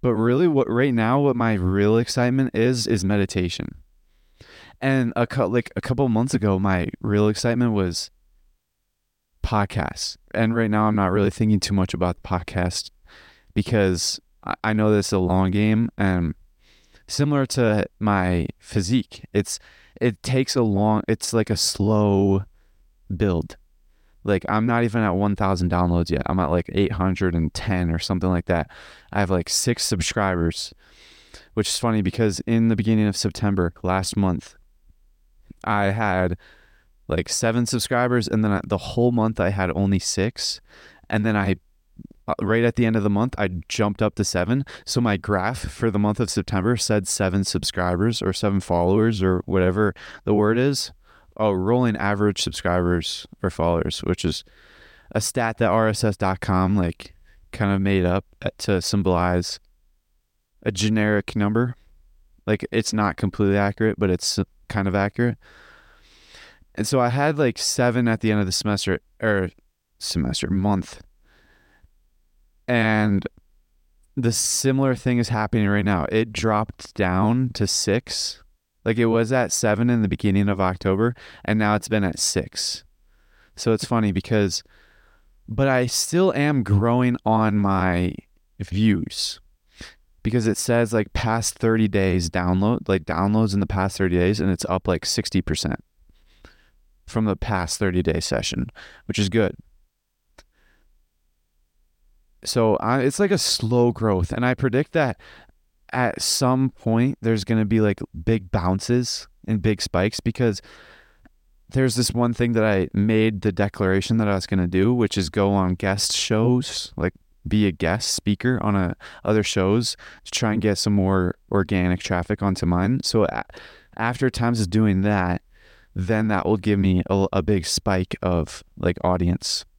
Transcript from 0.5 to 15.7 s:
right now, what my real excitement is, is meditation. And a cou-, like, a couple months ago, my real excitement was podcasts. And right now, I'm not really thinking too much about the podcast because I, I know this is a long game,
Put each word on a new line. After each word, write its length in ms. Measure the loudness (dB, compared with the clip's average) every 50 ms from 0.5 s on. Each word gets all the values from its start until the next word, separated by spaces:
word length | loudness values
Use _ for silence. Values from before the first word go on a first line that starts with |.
| 4 2 2 2
right 240 | 2 2 2 2 2
now, 280 | 2 2 2 2 2
what 160 | 2 2 2
my 180 | 2 0 0 0
real 440 | 2 0 0 2 4 4 4 4 2
excitement 520 | 2 0 0 0 0 2 2 0 0 0 0
is, 320 | 0 2 2 2 0 0
is 180 | 0 0 0 0
meditation. 800 | 0 2 2 0 0 0 -2 -2 -2 -4 -6 -10 -10 -10 -16 -20 _ _ _ _ _ _ _ _ _ _ _ -20 -20 -20 -20 -20 -20 -16 _
And 320 | -2 0 2 2 0 0 0
a 120 | -2 -2
cou-, 200 | -2 0 0 0
like, 240 | 2 0 0 -2 -2 -8
a 40 | -8
couple 280 | -4 -4 -2 0 2 2
months 260 | 2 2 0 0 0
ago, 240 | 0 2 2 2 2
my 300 | 2 2 2 0 0 -2 -6 -6
real 280 | -4 0 2 2 2 2
excitement 440 | 0 0 -2 0 0 2 2 2 2
was 380 | 2 0 0 -2 -6 -8 -10 _ _ _ _ _ _ _ _ _ _ _ _ _ _ _ _ _ _ _ _ _ _ _ _ _ _ -6
podcasts. 760 | -2 0 0 -2 0 -2 -4 -4 -4 -4 -8 -10 -10 -10 _ _ _ -2
And 200 | 0 0 0 2
right 160 | 0 0 0
now, 160 | 2 2 2
I'm 100 | 2 2
not 160 | 2 0 2 2
really 180 | 2 2 0
thinking 300 | 0 0 2 2 2 2
too 140 | 2 0 0
much 200 | 0 0 0 -2
about 220 | -2 -2 -2 -2 -4 -6
the 60 | -4
podcast 640 | -4 -4 -4 -4 -4 -2 -2 -2 -4 -6 -10 -12 _ _ _ -20 -20 -20 -20 -20 -20 _ _ _ -4
because 680 | -4 -2 0 2 2 2 2 2 0 -2 -4 -6 -8 _ _ _ _ -10
I, 100 | -10 -8 -4 -2
I 80 | -2 0
know 180 | 2 4 4
this 160 | 4 4 2
is 60 | 2 0
a 60 | 0
long 320 | 2 2 2 2 2 2
game, 380 | 2 2 2 4